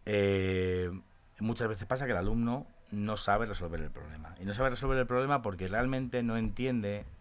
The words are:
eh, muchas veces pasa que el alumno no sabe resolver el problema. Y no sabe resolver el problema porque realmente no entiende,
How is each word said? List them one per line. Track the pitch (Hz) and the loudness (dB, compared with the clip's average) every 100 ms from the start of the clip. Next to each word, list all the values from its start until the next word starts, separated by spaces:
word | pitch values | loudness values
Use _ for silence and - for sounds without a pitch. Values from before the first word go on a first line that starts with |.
| - | 0
eh, | 104 98 98 95 92 92 90 90 92 - - - - | 4 4 4 2 2 2 2 -2 -4 -12 -20 -20 -4
muchas | 110 120 113 | -2 -2 -2
veces | 98 98 | -4 -2
pasa | 131 131 | -2 0
que | |
el | 92 | 2
alumno | 98 113 117 131 - - - | 2 2 2 -2 -6 -16 -8
no | 104 104 107 | -4 -2 0
sabe | - 104 113 | 2 2 2
resolver | 95 87 82 | -4 -4 -4
el | 76 | -4
problema. | - 76 78 80 - | -6 -10 -12 -14 -8
Y | 95 | -6
no | |
sabe | 104 131 | 0 0
resolver | 120 135 131 | 0 2 2
el | 123 | 2
problema | 123 135 143 | 2 2 2
porque | 113 90 92 | 0 -2 -2
realmente | 107 127 131 127 123 | 0 2 0 -2 0
no | 117 113 | 0 0
entiende, | 110 110 127 120 101 104 - - | 0 0 0 0 -2 -4 -8 -16